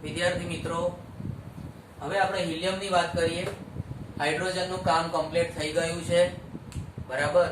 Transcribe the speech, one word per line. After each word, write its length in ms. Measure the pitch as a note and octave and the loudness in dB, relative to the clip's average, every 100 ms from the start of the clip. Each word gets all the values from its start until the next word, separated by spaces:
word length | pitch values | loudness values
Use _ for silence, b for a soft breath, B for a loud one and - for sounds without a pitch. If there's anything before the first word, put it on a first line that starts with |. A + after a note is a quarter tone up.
| - | -4
વિદ્યાર્થી 420 | E3 F3+ F3 E3+ | 0 2 2 -2
મિત્રો, 260 | E3 E3 E3+ F3 F3 - - - - - - - - - - | -4 -2 0 -2 -4 -14 -8 -8 -8 -12 -12 -12 -14 -18 -10
હવે 160 | - G3 | -2 2
આપણે 220 | F#3+ G3 E3 | 2 2 -2
હિલિયમની 440 | D#3+ F#3 F#3+ G3 F3+ | -2 -2 -2 2 4
વાત 160 | E3+ F3+ | 4 2
કરીએ. 260 | E3 F3 F#3+ G3+ - - - - - - | 2 0 -4 -6 -10 -10 -10 -10 -10 -2
હાઇડ્રોજનનું 640 | D3 D#3 F#3 F3+ F#3 F#3 F#3+ | 0 2 0 0 -2 0 4
કામ 160 | E3+ E3+ | 4 2
કમ્પ્લીટ 400 | E3 D#3 E3 E3 - | 0 2 2 0 0
થઈ 140 | D#3 E3 | 0 2
ગયું 260 | E3 E3+ E3 | 0 -2 4
છે, 120 | F3 F3+ - - - - - - - - | 6 6 2 -12 -12 -10 -8 -8 -10 -4
બરાબર? 400 | C3 D3 F3 E3+ | 0 4 6 4